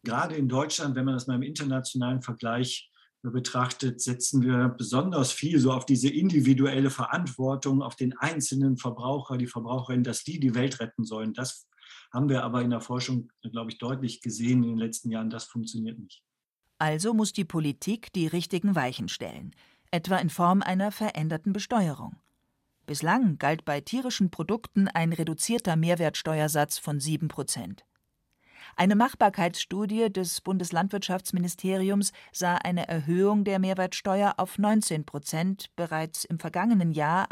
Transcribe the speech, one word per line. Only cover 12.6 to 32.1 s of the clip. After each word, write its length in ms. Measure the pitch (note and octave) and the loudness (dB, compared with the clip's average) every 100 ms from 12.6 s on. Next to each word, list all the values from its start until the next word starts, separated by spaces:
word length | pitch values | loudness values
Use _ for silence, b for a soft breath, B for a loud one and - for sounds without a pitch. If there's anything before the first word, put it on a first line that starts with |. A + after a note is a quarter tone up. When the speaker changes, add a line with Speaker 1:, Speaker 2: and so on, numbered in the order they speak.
Speaker 1:
in 80 | A#2+ | 0
der 100 | A#2 | -2
Forschung, 480 | - B2 B2+ B2+ A2+ _ A#2 | -2 -6 -2 -4 -4 _ -10
glaube 180 | A#2 A2+ | -8 -8
ich, 80 | - | -8
deutlich 420 | A#2+ C3+ B2+ - | -6 -4 -6 -6
gesehen 440 | A#2+ G#2 A#2 B2+ | -8 -4 2 4
in 60 | A#2 | 4
den 80 | A2+ | 0
letzten 340 | A2+ A2+ A#2+ | -4 -4 -6
Jahren. 180 | A2 A2+ | -4 -4
Das 140 | A2+ | -6
funktioniert 560 | - A#2+ A2 A#2 A2+ A2+ | -10 -8 -8 -6 -8 -8
nicht. 240 | G2 - _ _ _ _ _ _ | -16 -20 _ _ _ _ _ _
Speaker 2:
Also 360 | D#3 D#3 G#3 | -2 0 0
muss 180 | A3 G#3+ | 2 0
die 120 | - | -2
Politik 680 | F3+ E3 D3+ C3+ - G#3 - | -2 0 -2 -2 -4 -4 -4
die 120 | F#3 D#3+ | -2 0
richtigen 480 | E3+ E3+ F3+ G3+ | 0 -2 0 2
Weichen 340 | F3 B2+ B2+ - | 2 0 -4 -8
stellen, 460 | - F#2 - - - b b b | -6 -10 -10 -16 -18 b b b
etwa 240 | E3+ E3 F#3 | -4 0 0
in 120 | E3 | 0
Form 320 | - F3 F#3+ | 2 4 4
einer 300 | - F#3 G3+ | 2 0 0
veränderten 640 | G3+ G#3+ - D#3 D#3 G3+ | -2 -4 -2 -4 -2 -2
Besteuerung. 640 | G3 - A#3+ F3 C3 A2+ - _ _ _ _ _ _ | -4 0 2 2 -2 -10 -16 _ _ _ _ _ _
Bislang 540 | - C#3+ D#3 G#3+ A#3 D3 | -8 -4 2 4 4 2
galt 260 | C#3 D#3+ | 0 0
bei 160 | - C#3+ | -2 -4
tierischen 520 | C#3 B3 B3+ - F#3 | -2 -4 -4 0 0
Produkten 560 | - D#3+ A3 - - G3 | 0 -4 -4 -2 2 2
ein 240 | E3+ E3 | 2 0
reduzierter 640 | E3+ D#3+ D#3+ - A#3 G3 D#3+ | 0 -2 -2 -2 0 2 2
Mehrwertsteuersatz 1040 | E3 F3 D#3+ - - D#3 D3+ C#3+ D3 - | 4 4 2 0 -2 0 2 2 0 -2
von 200 | - C#3+ | -4 -4
sieben 300 | C#3+ D3+ D#3 | 0 0 -2
Prozent. 560 | - C3+ - E3+ G3 _ _ _ _ _ B B B B B | -4 -4 -4 -6 -12 _ _ _ _ _ B B B B B
Eine 180 | F#3 | 4
Machbarkeitsstudie 1160 | G#3 B3 - G#3+ G3+ F3+ - - F#3 G#3 G#3+ A3+ | 6 4 4 4 4 -2 0 -6 -4 -2 0 0
des 300 | G3 F3+ - | 0 -4 -4
Bundeslandwirtschaftsministeriums 1700 | - F#3+ F3 E3+ F#3+ G3+ - F#3 - F#3 F3 - F#3 F#3+ F#3+ G3+ G3 | -2 -2 0 0 0 -2 -2 -4 -2 -2 -2 -2 -2 0 2 2 0